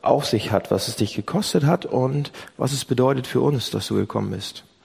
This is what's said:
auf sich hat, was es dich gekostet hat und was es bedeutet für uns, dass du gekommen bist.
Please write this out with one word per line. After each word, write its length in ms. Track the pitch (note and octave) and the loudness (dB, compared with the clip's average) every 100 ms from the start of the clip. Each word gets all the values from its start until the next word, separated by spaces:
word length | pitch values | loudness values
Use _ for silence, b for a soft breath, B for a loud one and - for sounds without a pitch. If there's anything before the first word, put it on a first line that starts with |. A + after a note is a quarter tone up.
auf 240 | - C3+ C#3+ | 4 2 2
sich 260 | A2 - | 0 2
hat, 180 | G#2 - | 0 2
was 160 | G2 - | -2 -2
es 80 | - | -2
dich 180 | G#2+ | -2
gekostet 520 | - - F#3 G#3+ F3+ C#3+ | -2 -2 -2 2 2 4
hat 200 | E3+ - | 2 2
und 460 | B2 B2+ D3 C#3+ B B - | 0 0 0 -4 B B -4
was 160 | C3+ | -2
es 140 | C#3 - | -2 -2
bedeutet 420 | B2 C3 C3+ B2 | 2 4 2 0
für 140 | B2+ | 2
uns, 280 | C#3+ C#3 - | 2 0 -2
dass 180 | G#2 - | -6 -2
du 80 | G#2 | -2
gekommen 360 | G2 G#2+ G2+ | 0 -2 -4
bist. 320 | G2+ - - - _ | -6 -10 -14 -20 _